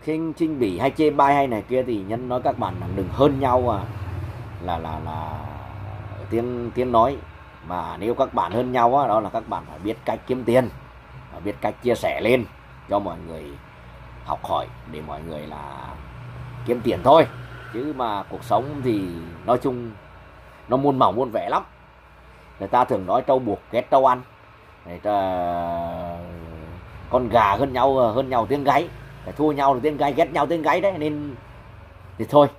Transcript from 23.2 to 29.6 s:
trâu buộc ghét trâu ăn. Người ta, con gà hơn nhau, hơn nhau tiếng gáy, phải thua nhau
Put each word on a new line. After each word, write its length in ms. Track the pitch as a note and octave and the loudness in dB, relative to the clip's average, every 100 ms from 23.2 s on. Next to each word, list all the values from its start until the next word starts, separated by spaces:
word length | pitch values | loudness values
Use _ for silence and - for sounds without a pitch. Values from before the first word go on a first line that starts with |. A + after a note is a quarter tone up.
| C3 | 4
trâu 120 | C3 | 2
buộc 200 | B2 G2 - | 2 -4 -2
ghét 200 | A#2 B2 | -2 2
trâu 160 | C#3 C3 | 4 6
ăn. 160 | B2+ B2+ - - - - - E2+ | 4 -2 -20 -20 -20 -20 -20 -14
Người 120 | F2 | -6
ta, 140 | G2+ G#2 F#2+ F#2 F2 F2 E2+ E2+ E2+ E2+ F2 E2+ F2 E2+ E2 D#2+ D#2+ F2+ - - - | 0 2 2 0 0 -2 -2 -4 -6 -6 -8 -10 -10 -12 -12 -14 -14 -14 -16 -16 -2
con 180 | B2 B2 | -2 2
gà 280 | A#2 G#2 G2+ | 4 4 4
hơn 160 | C#3 | 0
nhau, 400 | B2+ B2 C3+ A#2+ | 2 4 4 4
hơn 160 | A2 C3 | 2 0
nhau 180 | B2+ A2 | 0 0
tiếng 180 | C#3+ | 0
gáy, 240 | C#3 C3+ E3+ - - - | 4 2 2 -8 -18 -16
phải 80 | - | -14
thua 200 | F#2 D3+ | 0 0
nhau 280 | C#3+ | 4